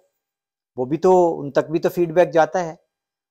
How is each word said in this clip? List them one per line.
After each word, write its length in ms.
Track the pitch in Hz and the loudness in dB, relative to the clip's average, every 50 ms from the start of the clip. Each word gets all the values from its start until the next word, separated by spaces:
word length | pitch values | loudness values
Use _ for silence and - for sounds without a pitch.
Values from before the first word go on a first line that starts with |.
| _ _ _ _ _ _ _ _ _ _ _ _ _ _ _ | _ _ _ _ _ _ _ _ _ _ _ _ _ _ _
वो 80 | 123 127 | -8 -6
भी 120 | 127 156 | -6 -4
तो, 320 | 156 - 185 185 180 175 165 | 0 2 4 4 4 4 2
उन 220 | 160 151 143 139 | -2 -4 -8 -4
तक 140 | - 156 135 | -2 -2 -2
भी 140 | 139 156 170 | -2 -2 -4
तो 100 | - 175 | -4 -4
फीडबैक 400 | - 180 175 160 156 180 175 151 | -2 -2 -4 0 2 2 2 2
जाता 300 | 156 160 156 156 - 185 | 2 2 0 0 0 -4
है। 240 | 170 160 160 - _ _ _ _ _ _ _ _ _ _ | -6 -6 -10 -16 _ _ _ _ _ _ _ _ _ _